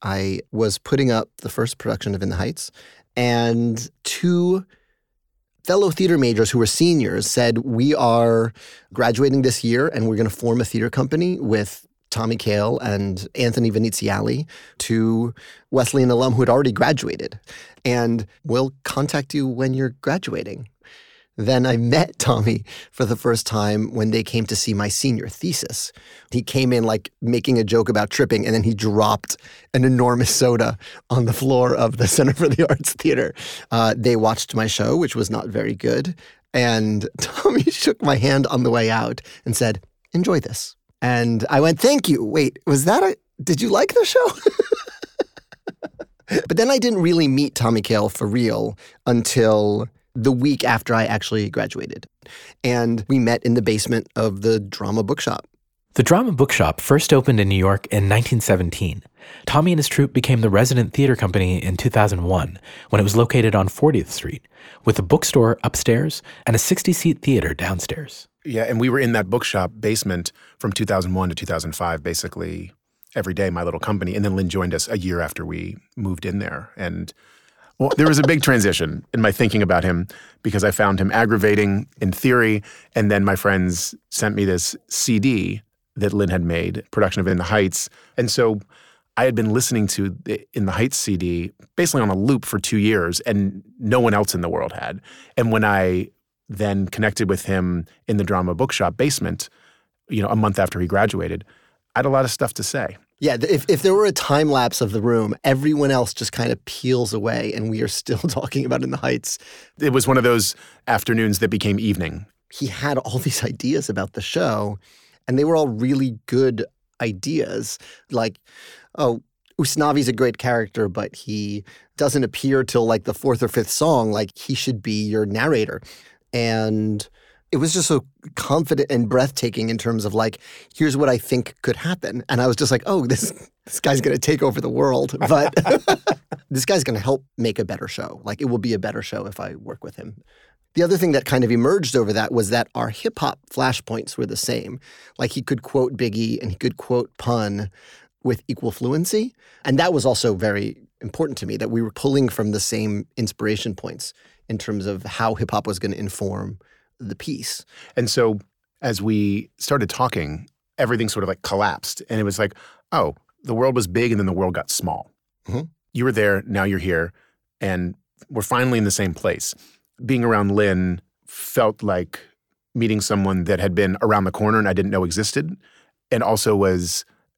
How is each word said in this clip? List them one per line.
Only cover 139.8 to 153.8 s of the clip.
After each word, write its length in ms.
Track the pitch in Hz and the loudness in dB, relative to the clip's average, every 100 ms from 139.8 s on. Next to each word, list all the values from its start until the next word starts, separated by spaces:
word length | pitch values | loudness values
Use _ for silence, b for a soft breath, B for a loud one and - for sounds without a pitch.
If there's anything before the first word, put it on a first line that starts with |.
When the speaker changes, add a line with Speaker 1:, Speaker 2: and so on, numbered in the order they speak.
Speaker 1:
with 140 | - - | -16 -16
him. 180 | - 101 _ b b b _ 160 | -18 -18 _ b b b _ 0
The 80 | |
other 140 | 170 185 | 2 4
thing 140 | 175 | 4
that 140 | 139 - | 2 2
kind 180 | 131 | 2
of 80 | 117 | 4
emerged 460 | 117 131 196 131 131 | 4 4 2 2 0
over 160 | 107 | 2
that 180 | 107 107 | 0 0
was 200 | 120 98 | 0 0
that 180 | 120 - | -2 -2
our 140 | 120 120 | -4 -6
hip-hop 520 | - 226 - 139 - _ | -4 -8 -2 -4 -4 _
flashpoints 640 | 131 131 120 - 113 - - | -2 -2 -2 -6 -8 -8 -8
were 100 | 110 | -6
the 120 | 110 | -4
same. 420 | - 117 - 131 B B B - | -4 -4 -6 -16 B B B -6
Like, 160 | 123 | -6
he 80 | 135 | -6
could 220 | - 127 | -4 -6
quote 340 | - 135 127 123 | -2 0 0 -2
Biggie 440 | 117 110 113 117 | -4 -2 -2 -4
and 80 | 110 | -6
he 60 | 87 | -4
could 220 | - - | -4 -6
quote 340 | - 123 - - | -2 -2 -2 -8
Pun 520 | 123 117 104 101 101 b b b b _ | -2 0 0 -4 -8 b b b b _
with 180 | 127 120 - | -4 -4 -6
equal 240 | 117 113 | -6 -6
fluency. 640 | - 123 156 180 214 247 _ b b 139 | -4 -2 -2 0 -2 -2 _ b b 0
And 120 | 139 | 2
that 140 | 175 | 2
was 140 | 147 131 | 2 2
also 280 | 120 117 | 2 0
very 440 | 95 107 101 107 - _ _ | 0 0 -2 -4 -10 _ _
important 360 | 110 - 156 - | -14 -6 -6 -6
to 60 | 110 | -8
me, 120 | 110 | -6
that 140 | 110 | -2
we 100 | 117 | -2
were 100 | 110 | -2
pulling 380 | - 139 139 127 | -2 0 2 0
from 220 | - 104 | 0 -2
the 100 | 104 | -2
same 440 | - 110 107 101 - - | -2 -2 -2 -4 -6 -6
inspiration 580 | 110 - 107 107 113 | -6 -4 -4 -2 -4
points 380 | 95 | -8